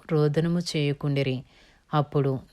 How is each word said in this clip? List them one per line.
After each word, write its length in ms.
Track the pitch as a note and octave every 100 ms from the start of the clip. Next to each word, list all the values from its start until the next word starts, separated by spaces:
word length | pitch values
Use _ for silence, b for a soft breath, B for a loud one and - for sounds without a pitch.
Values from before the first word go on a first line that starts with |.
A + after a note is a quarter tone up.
| -
రోదనము 480 | D#3 D3+ D3+ E3 F3
చేయకుండిరి. 840 | F3 D#3+ C#3+ C#3 D3 C#3 C3+ B2+ - b b b b
అప్పుడు 460 | D3+ C#3+ D3+ C3+ C3 -